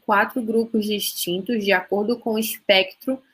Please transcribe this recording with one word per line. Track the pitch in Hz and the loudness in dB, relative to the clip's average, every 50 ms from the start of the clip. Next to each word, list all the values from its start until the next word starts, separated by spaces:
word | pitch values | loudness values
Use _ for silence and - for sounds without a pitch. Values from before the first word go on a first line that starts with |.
| _ | _
quatro | - 208 196 226 226 - 262 | 0 2 2 2 0 -2 -4
grupos | 226 214 220 226 226 226 - 220 202 | -4 0 0 0 0 0 0 -2 0
distintos, | 214 214 202 - - - - - 180 175 185 190 - 240 220 202 | 0 -2 -2 -4 -6 -6 -6 -6 -4 -4 -4 -2 -2 -4 -2 2
de | 196 190 | 2 2
acordo | 185 185 - 190 202 214 208 240 | 2 2 0 -2 -2 0 0 -2
com | 233 - 240 214 | -2 -2 -4 -2
o | 220 | -2
espectro | 220 220 - - _ - 196 190 190 190 - _ - - 262 262 - _ | -2 -4 -6 -6 _ 4 4 4 4 2 -4 _ -6 -6 -6 -6 -8 _